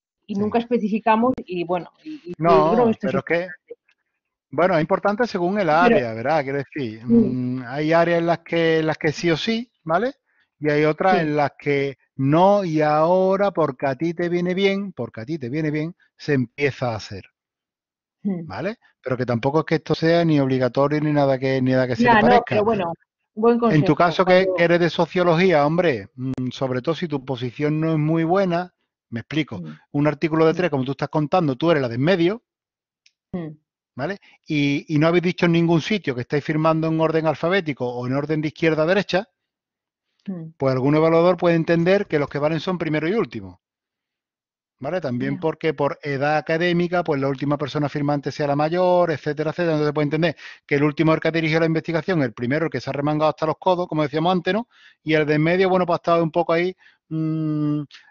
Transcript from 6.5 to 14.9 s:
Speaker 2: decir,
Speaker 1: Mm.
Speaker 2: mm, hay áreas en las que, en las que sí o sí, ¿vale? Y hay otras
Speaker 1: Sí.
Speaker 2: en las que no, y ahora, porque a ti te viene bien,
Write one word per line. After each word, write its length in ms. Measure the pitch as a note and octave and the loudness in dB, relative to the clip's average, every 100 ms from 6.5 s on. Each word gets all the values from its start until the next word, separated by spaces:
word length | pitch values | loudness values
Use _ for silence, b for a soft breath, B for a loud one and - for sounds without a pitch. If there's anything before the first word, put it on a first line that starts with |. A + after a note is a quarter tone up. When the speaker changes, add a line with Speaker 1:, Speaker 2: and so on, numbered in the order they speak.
| C#3 | -6
Speaker 2:
decir, 440 | C3+ D#3 A#2 A2+ A#2 | -6 -8 -8 -6 2
Speaker 1:
Mm. 520 | A#3 G#3 B2+ B2 B2+ | 2 2 -2 -4 -6
Speaker 2:
mm, 40 | A#2+ | -8
hay 240 | C#3 D#3 | -6 0
áreas 280 | E3 E3+ E3+ | 2 4 2
en 80 | E3+ | 0
las 120 | E3 | -2
que, 400 | - E3+ E3 D#3+ | -2 0 2 2
en 60 | D#3 | 0
las 100 | D3 | -2
que 140 | D#3 | -4
sí 180 | - E3+ | -2 -2
o 40 | D3+ | -2
sí, 340 | - A3+ B3 _ | -2 -4 -6 _
¿vale? 300 | D#3 E3+ B3 - _ _ _ - | -2 -2 -2 -6 _ _ _ -6
Y 100 | D3+ | -2
hay 160 | D3 D#3 | 2 2
otras 300 | D#3 F#3+ F3+ | 2 2 2
Speaker 1:
Sí. 40 | |
Speaker 2:
en 140 | D#3 D3 | 0 0
las 160 | C#3 - | -2 -2
que 380 | D3 C#3+ C#3 - _ - | -4 -2 -2 -8 _ -4
no, 480 | C3+ D#3+ F#3+ G3+ | 2 4 4 4
y 160 | F#3 D#3 | 2 0
ahora, 720 | D3+ D3+ D#3+ F#3 F#3 G3 G3+ | 2 2 2 2 2 2 0
porque 360 | F3+ D3+ C3 C#3 | 0 -2 -2 -4
a 80 | C#3 | -4
ti 180 | E3 | -4
te 160 | E3 F3 | -4 -2
viene 240 | F3 F3+ | -2 -2
bien, 400 | F3+ G3 G3 G3+ | 0 0 -2 -6